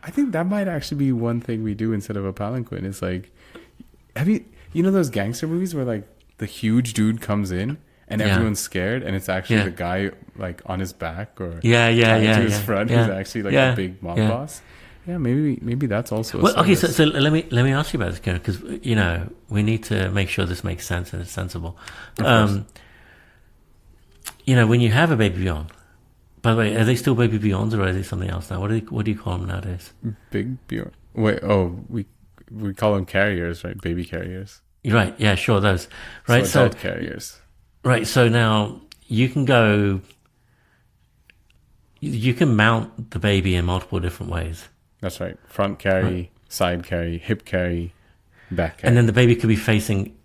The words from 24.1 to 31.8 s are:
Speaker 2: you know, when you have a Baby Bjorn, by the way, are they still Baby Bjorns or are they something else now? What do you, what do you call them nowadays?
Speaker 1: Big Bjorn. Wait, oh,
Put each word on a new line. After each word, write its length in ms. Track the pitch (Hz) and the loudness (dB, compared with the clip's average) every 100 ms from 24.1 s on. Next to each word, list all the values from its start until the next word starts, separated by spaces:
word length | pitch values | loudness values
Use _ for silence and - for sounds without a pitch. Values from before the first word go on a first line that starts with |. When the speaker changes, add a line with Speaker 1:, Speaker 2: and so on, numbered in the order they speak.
| _ - - | _ -18 -10
Speaker 2:
you 100 | - 127 | 2 4
know, 100 | 113 | 4
when 140 | 120 | 4
you 100 | 120 | 4
have 180 | 117 165 | 4 2
a 60 | 131 | 4
Baby 280 | 104 90 | 2 2
Bjorn, 240 | 92 78 80 - _ _ _ _ _ _ | -4 -4 -8 -16 _ _ _ _ _ _
by 100 | 120 | 0
the 60 | 113 | 2
way, 180 | 107 107 | 2 2
are 80 | |
they 140 | 110 123 | 2 2
still 180 | 143 120 | 2 2
Baby 220 | 117 107 | 2 2
Bjorns 360 | 107 98 107 | 0 0 0
or 80 | 110 | 0
are 100 | 95 | 0
they 100 | 92 | -2
something 260 | 95 92 92 | -4 -6 -4
else 200 | 90 - | -6 -6
now? 80 | 90 | -6
What 80 | 101 | -2
do 80 | 113 | -4
you, 60 | 110 | -4
what 160 | 113 107 | -4 -4
do 60 | |
you 60 | 104 | -4
call 200 | - 90 | -4 -6
them 100 | 90 | -6
nowadays? 460 | 92 92 90 - _ 117 107 _ | -6 -8 -10 -12 _ -10 -10 _
Speaker 1:
Big 280 | 104 107 127 - | -6 -6 -8 -8
Bjorn. 240 | - - _ - | -8 -10 _ -14
Wait, 260 | - 110 - | -2 0 0
oh, 380 | 92 104 90 90 | 2 2 2 -4